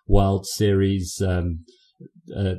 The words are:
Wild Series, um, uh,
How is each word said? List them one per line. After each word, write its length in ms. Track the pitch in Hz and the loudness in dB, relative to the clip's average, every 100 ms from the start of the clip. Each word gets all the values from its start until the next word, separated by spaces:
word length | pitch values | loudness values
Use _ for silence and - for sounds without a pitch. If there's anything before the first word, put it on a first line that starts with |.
| - | 2
Wild 380 | 98 98 98 - | 4 4 0 -2
Series, 760 | - 104 98 98 98 90 - 95 | -2 2 2 2 0 -4 -4 -2
um, 340 | 90 87 85 - _ _ - - _ - - | -2 -2 -6 -12 _ _ -20 -20 _ -12 -6
uh, 200 | 95 | -4